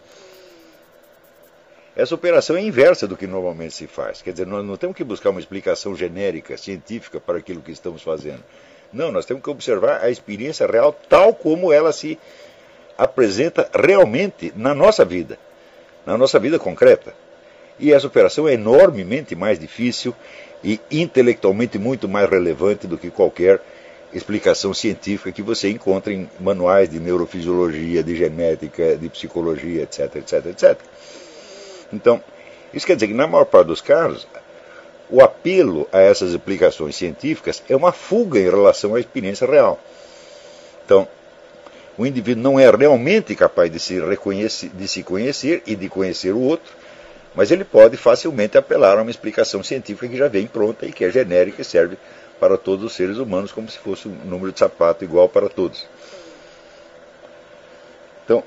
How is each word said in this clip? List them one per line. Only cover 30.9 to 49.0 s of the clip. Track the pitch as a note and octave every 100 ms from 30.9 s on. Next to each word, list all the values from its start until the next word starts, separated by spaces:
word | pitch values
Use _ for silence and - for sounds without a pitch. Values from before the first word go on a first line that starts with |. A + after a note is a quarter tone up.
| - - - - - - - - - -
Então, | G#2 A#2+ A#2 - - - - -
isso | D3 -
quer | D#3+
dizer | G#2
que, |
na | A2+ D#3
maior | E3+ -
parte | - E2+
dos | E2
casos, | - D3 D#3+ C#2 - - - - - - - - -
o | A#2+
apelo | B2+ - D#3 F#3 C#3+ D#2+ D2
a | F#2+
essas | F#2+ G2+ F2+
explicações | E2+ - G2 F2 - D#2 -
científicas | F2+ D2+ C#3 D#3 - D#2 -
é | C3
uma | F3
fuga | F3 - G#3+ A3+ B2
em | F2+
relação | F#2+ G2+ F2+ G#2 A2+
à |
experiência | A#2+ C3+ F#2+ G2+ B2+
real. | C#3+ A2+ E2+ - - - - - - - - - - -
Então, | G2 F#2+ - - - - - - - - -
o | B2
indivíduo | B2+ G#2 A#2
não | C3 C3+
é | C3
realmente | G#2+ C#3+ C3 B2+ G#3+ - G2+
capaz | F2+ - F2
de | E2
se | - F2+
reconhecer, | D#2+ G2 G2+ G2 A2 - F2+
de | F2+ F#2+
se | F#2+
conhecer | E2+ F#2 B2 C#3+ C3 F3 -
e | G#2+
de | F#2+
conhecer | - F#2+ E2+ F2+
o | G#2+
outro, | B2+ E3 - - - - - - - -
mas | G#2
ele | F3 G3
pode | - A2+ B2
facilmente | - B2 E3 C#3 G#2+ C#3
apelar | C3+ - G#2+
a | G2+